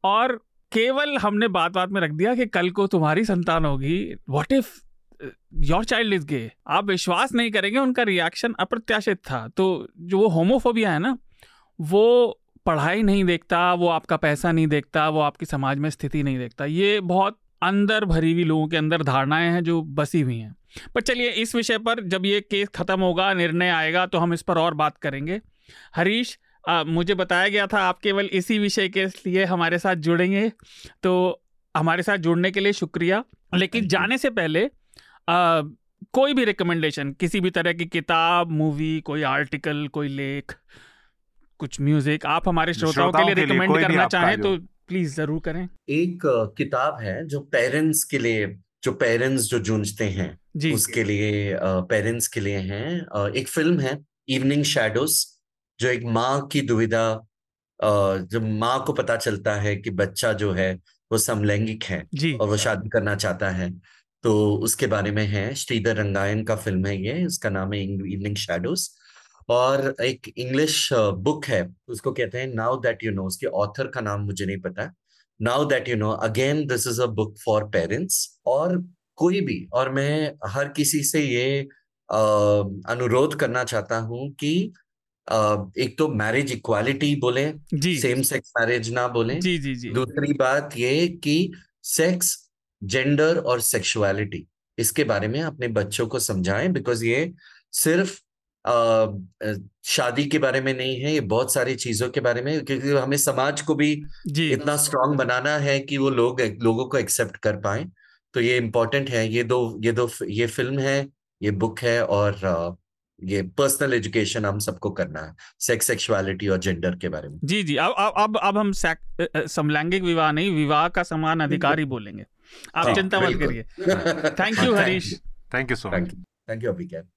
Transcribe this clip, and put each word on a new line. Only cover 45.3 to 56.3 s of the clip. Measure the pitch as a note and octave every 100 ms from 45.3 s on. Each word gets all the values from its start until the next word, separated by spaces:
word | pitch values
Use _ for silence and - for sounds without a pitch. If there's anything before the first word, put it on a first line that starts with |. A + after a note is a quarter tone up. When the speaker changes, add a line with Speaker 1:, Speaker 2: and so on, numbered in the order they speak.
| D#3
Speaker 1:
करें। | E3 D#3+ F3+ - -
Speaker 2:
एक, | D3 F3+ F3 D#3
अ, | A#2+ G#2+ -
किताब | C#3 B2+ C#3+ B2+
है | G#2 G#2 D#3+
जो | C#3+
पेरेंट्स | C#3+ C3 B2 C#3+ D#3+ D3+
के | - C#3
लिए, | A#2 A2+ G2+ G#2 _ _
जो | C3
पेरेंट्स | - B2 A#2 C3 C3+
जो | A2 A#2+
जूझते | G2 G#2+ G2+ G2+
हैं, | G#2+ F#2+ F2 D2 _ D#3+
Speaker 1:
जी। | D#3
Speaker 2:
उसके | A2+ - A#2+
लिए, | G#2 G#2 G#2+ G#2 G2+
अ, | F#2+
पेरेंट्स | F#2+ F#2 F2+ A2 A2+ A#2 -
के | -
लिए | G2+ G2+
है। | F#2+ G2+ C3+ F3 -
अ, | G#2 G2+ A2+
एक | C3+
फिल्म | - D#3+ F3
है | C3 D3 - _ -
इवनिंग | C3 C3+ C#3+
शैडोज, | D3 C#3 A2 A2 D3+ - - _ _ _ _ _
जो | B2
एक | B2
माँ | A#2 A2+ B2+